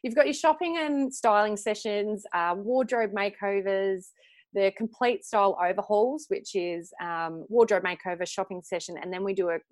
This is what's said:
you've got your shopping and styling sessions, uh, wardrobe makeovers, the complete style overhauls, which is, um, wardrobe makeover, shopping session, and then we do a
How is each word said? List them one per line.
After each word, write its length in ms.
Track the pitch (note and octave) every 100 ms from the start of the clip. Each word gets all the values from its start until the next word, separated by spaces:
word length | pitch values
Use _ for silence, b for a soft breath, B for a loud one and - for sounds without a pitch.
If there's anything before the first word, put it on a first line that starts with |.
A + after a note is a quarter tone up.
you've 120 | B3+
got 100 | A#3+
your 100 | C#4
shopping 440 | C#4+ - D4+ F4 E4
and 340 | D4+ C#4+ C4
styling 460 | - A3+ G#3 G#3+ G#3
sessions, 680 | A3 G#3 A3 G#3 G#3 G#3 -
uh, 200 | F3 E3+ F#3
wardrobe 540 | G#3 B3+ A#3+ A#3+ G#3+
makeovers, 920 | G3+ G3+ G3+ G3+ G3 G3 G3 G3 F#3+ - _ b b b G3
the 160 | G3 -
complete 480 | A3+ - B3 G#3+
style 340 | - G#3+ G3 -
overhauls, 680 | F3+ F#3+ G3 G#3 A#3+ D4+ -
which 260 | G3 -
is, 380 | G3 F3 E3+ E3+ -
um, 420 | F3 E3 E3 E3 -
wardrobe 340 | A#3 A3 F#3+
makeover, 420 | F3+ F3 F#3 F3
shopping 380 | F3+ - F#3+ F3+
session, 320 | - F3 - D#3+
and 100 | F3+
then 120 | F#3
we 100 | G3
do 140 | F#3+ F3
a 100 | E3 -